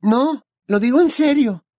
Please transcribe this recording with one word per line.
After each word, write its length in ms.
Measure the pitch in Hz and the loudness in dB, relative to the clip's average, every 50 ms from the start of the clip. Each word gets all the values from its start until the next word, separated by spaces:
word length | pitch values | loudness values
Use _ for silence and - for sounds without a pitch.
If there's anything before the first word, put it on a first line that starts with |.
No, 420 | 165 202 220 233 262 302 320 269 _ _ _ _ _ | 0 0 0 0 0 -2 -4 -6 _ _ _ _ _
lo 140 | _ 196 208 | _ -4 -2
digo 200 | 202 240 247 285 | -2 0 2 2
en 100 | 349 320 | 2 2
serio 540 | - - 294 302 285 285 277 226 196 170 _ _ _ | 0 0 0 0 2 0 0 -2 -2 -8 _ _ _